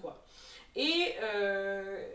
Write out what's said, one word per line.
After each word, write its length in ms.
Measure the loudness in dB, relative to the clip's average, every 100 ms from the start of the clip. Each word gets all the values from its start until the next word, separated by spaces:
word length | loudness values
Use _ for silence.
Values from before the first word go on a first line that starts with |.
quoi. 240 | -8 -10 -18 -20 -18 -18 -8
Et, 380 | 0 4 4 2 0
euh, 800 | 0 2 2 2 0 -2 -4 -6 -8